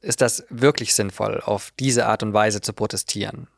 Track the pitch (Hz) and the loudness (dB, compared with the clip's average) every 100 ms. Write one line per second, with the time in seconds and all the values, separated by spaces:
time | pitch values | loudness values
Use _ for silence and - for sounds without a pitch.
0 | - - 123 - - 117 135 147 113 - | -4 2 2 2 -6 2 4 4 0 0
1 | 101 - 107 107 - 104 - - 135 120 | 0 -2 -2 -2 -2 -2 -2 -4 0 2
2 | 113 110 110 104 107 104 - 107 107 - | 2 0 2 2 2 2 -6 -4 -4 -4
3 | - 104 101 113 120 | -6 -4 -6 -8 -16